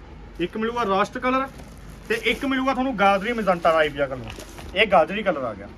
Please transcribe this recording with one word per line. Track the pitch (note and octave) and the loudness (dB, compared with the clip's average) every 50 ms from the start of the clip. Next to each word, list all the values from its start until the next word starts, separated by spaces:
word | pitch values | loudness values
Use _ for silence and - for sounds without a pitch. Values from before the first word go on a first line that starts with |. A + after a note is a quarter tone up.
| - - - - - - - - | -18 -18 -18 -18 -18 -16 -6 -6
ਇੱਕ | E3 F3+ - | -6 -4 -2
ਮਿਲੂਗਾ | A3 A3 A3+ A#3 A#3+ A#3 | -4 -4 -2 -2 -2 0
ਰਸਟ | G3 G3 F#3+ G#3 G3+ - | 2 2 2 2 0 -2
ਕਲਰ, | B3+ B3+ C4+ B3+ C4 C4+ C#4 - - - - - - - - - - - | -2 0 0 0 0 0 -4 -8 -14 -16 -16 -16 -16 -16 -16 -16 -16 -6
ਤੇ | - G#3+ A3+ - | -4 -4 -2 0
ਇੱਕ | - B3 - C#4 | -2 -2 0 -2
ਮਿਲੂਗਾ | C4+ C4+ C4 C4 C4+ C4 | -2 0 0 0 0 0
ਤੁਹਾਨੂੰ | B3 B3+ C4+ C4 F#3 | 0 0 -2 2 4
ਗਾਜਰੀ | G3+ G3 G3+ G3 F#3 A3+ A#3+ | 4 6 6 4 2 -2 -2
ਮੈਜੈਂਟਾ | A3+ G#3+ F#3 F#3 E3+ E3+ F3 | 0 2 2 2 4 4 4
ਟਾਈਪ | D#3+ D#3+ D#3 D3+ C#3 | 4 6 4 2 2
ਜਿਹਾ | C#3+ C#3 | -2 -2
ਕਲਰ। | C3 C3 B2+ A#2 A2+ - - - - - - - - - | -2 -2 -6 -8 -10 -12 -12 -14 -16 -16 -14 -14 -4 2
ਇਹ | F3+ A3 | 2 4
ਗਾਜਰੀ | G3+ F#3+ F3 D#3 D#3 F#3+ G#3+ G#3+ | 6 6 6 6 4 0 -2 -2
ਕਲਰ | G3 E3 C#3+ C3 | -2 -2 0 -4
ਆ | A#2 G#2+ | -6 -6
ਗਿਆ। | G2 G2 G2+ - | -8 -12 -16 -18